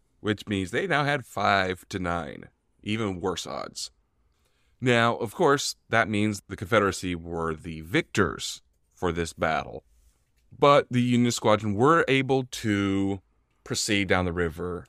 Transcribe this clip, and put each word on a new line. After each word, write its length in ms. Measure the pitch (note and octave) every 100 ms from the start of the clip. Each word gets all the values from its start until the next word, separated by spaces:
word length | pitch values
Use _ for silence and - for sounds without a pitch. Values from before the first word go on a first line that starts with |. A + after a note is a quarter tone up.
| _ _
Which 260 | G#2 G#2 -
means 240 | G2 F#2
they 160 | B2 F#3
now 160 | D3
had 240 | C#3+ C#3+ A#2+
five 580 | - G2+ G2 F#2 F#2 -
to 100 | G2
nine, 500 | F2 F2 C#2+ G1+ - _ _ _
even 360 | - A2 G#2+ F2+
worse 280 | F#2 E2 -
odds. 420 | C#2 G1+ - - _ _ _ _ _ _ _ _ _
Now, 360 | B2+ A#2+ A#2 -
of 180 | A2+
course, 400 | - D#3 C#3+ - - _
that 200 | A2+ A2
means 340 | G#2 G#2+ G2+ -
the 100 | G2
Confederacy 600 | F#2 G#2+ G2+ - F#2 F2
were 360 | E2+ E2+ E2
the 260 | D#2 F2 D#2
victors 840 | D#2 C#3 - - E2 G1+ - - _ _ _
for 160 | _ F2+
this 220 | E2+ E2
battle. 500 | - E2+ D2+ - - - _ _ _ _ _ _ -
But 300 | C#3+ C#3+ -
the 140 | B2
Union 300 | B2 A#2+ A#2+
squadron 420 | - A#2+ G#2+ G#2+
were 300 | G2+ C3+ E3 -
able 380 | C3+ C3 C3+
to 760 | B2+ - A2+ G2+ G2 G2 G2 G2 - _ _ _
proceed 420 | - A#2+ - G2+ F#2+
down 180 | F#2
the 80 | F2+
river 540 | E2+ E2+ E2 F2 F2